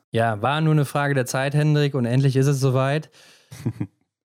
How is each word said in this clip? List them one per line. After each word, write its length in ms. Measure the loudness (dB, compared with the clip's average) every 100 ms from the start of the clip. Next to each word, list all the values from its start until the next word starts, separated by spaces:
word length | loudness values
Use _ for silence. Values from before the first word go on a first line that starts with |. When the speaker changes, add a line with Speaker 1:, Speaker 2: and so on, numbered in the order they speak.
| _
Speaker 1:
Ja, 280 | -2 -2 -2
war 180 | -2 0
nur 120 | 2
eine 120 | 2 0
Frage 300 | -2 -2 0
der 100 | -2
Zeit, 300 | -2 -2 0
Hendrik. 400 | 2 2 2 0
Und 100 | 0
endlich 300 | 2 2 2
ist 100 | 2
es 140 | 2
soweit. 500 | 0 2 0 -2 -6 -16 -20 -20 _
Speaker 2:
<laughs> 400 | -10 -8 -8 -10 _ _ _